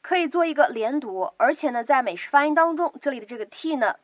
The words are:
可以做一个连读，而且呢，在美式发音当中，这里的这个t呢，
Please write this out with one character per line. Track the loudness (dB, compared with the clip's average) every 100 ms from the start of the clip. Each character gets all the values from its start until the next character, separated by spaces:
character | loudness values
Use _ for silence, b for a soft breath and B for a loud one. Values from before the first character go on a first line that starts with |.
可 | 0 0
以 | 0
做 | 0 0
一 |
个 | 2 2
连 | 2 -2 -2
读， | -4 -4 -6 2
而 | 0
且 | 2 -2
呢， | -4
在 | 2 2
美 | 2 -6
式 | 0
发 | 2 4
音 | 4
当 | 2 2
中， | -4 -4
这 | -6
里 | -6
的 | -12
这 | -12
个 | -12
t | -8 -6 0
呢， | -2 -2